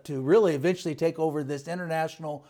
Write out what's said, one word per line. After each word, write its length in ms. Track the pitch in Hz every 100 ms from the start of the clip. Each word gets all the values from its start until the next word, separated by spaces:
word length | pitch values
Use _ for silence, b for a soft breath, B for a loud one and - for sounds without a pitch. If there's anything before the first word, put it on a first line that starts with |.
to 180 | - 139
really 320 | 131 214 196
eventually 400 | 143 165 180 170
take 240 | 147 165 160
over 240 | 160 151
this 240 | 135 143 147
international 800 | 180 175 160 160 - 156 147 b